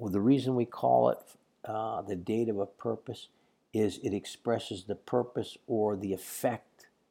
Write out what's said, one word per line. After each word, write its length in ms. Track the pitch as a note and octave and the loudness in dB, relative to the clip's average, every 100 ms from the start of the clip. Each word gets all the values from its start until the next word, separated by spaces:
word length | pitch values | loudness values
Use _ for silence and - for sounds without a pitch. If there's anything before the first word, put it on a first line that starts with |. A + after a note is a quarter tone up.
the 200 | G#2+ G2 | -2 4
reason 340 | A2+ C#3 B2+ | 6 6 4
we 100 | B2 | 0
call 460 | A#2 - B2+ B2 A#2+ | 0 0 4 6 6
it, 80 | - - - _ _ | 2 -6 -20 _ _
uh, 360 | A2 A2 A2 G#2+ | -8 -6 -4 -6
the 140 | G2 F2+ | -6 -6
dative 420 | F#2 A2 A2+ G2+ | -2 0 0 0
of 180 | G2 - | -4 -4
purpose 500 | A#2 A2 - A2 - _ _ _ _ | -4 -4 -8 -12 -14 _ _ _ _
is 240 | G#2+ G#2 D2+ | 0 0 0
it 120 | A2 | -2
expresses 720 | G2 - - A#2 A2+ - G2+ | -2 -4 -6 -2 -2 -2 -8
the 100 | G#2 | -6
purpose 640 | G2+ - B2 A#2+ A#2 G#2 - - | -8 -2 0 0 -4 -8 -10 -2
or 300 | A2+ G#2+ G2 | 0 2 0
the 160 | G2+ | -2
effect 760 | F#2 - - B2+ A2+ - _ - _ _ | -4 -6 -4 -2 -2 -10 _ -20 _ _